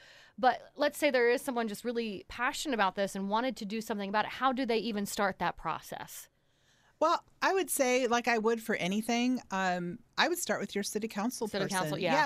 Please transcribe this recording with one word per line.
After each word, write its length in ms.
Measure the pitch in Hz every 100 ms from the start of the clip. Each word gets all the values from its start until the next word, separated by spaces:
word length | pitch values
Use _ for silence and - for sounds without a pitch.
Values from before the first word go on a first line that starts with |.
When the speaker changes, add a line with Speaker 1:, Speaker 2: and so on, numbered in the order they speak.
| - - - -
Speaker 1:
But 300 | 254 - - -
let's 220 | 294 -
say 140 | 294
there 180 | 247 240
is 120 | 262
someone 260 | - 240 226
just 160 | 202 233
really 400 | 240 226 185 -
passionate 460 | - 254 277 311
about 220 | 233 190 202
this 200 | 196 196
and 140 | 196
wanted 260 | 214 262 208
to 80 | 202
do 140 | 220
something 300 | 220 208 196
about 160 | 214 -
it. 60 |
How 200 | - 262
do 140 | 254 240
they 140 | 233
even 260 | 214 202 196
start 320 | - 202 -
that 160 | 170 -
process? 720 | 165 147 - - - - - _ _ _ _ _ _ -
Speaker 2:
Well, 240 | 311 320 - -
I 100 | 302
would 160 | 381 294
say, 380 | - 254 254 240
like 200 | 240 240
I 100 | 226
would 220 | 220 233
for 140 | 220 202
anything, 640 | 175 208 220 240 247 254 -
um, 480 | 190 185 180 175 170 _ -
I 100 | 262
would 100 | 349
start 200 | - 156
with 140 | 202 202
your 80 |
city 240 | 202 214 220
council 400 | 202 196 - 208
Speaker 1:
City 180 | 202 190
Speaker 2:
person. 120 | 185
Speaker 1:
council, 200 | 160 -
yeah. 140 | 175 -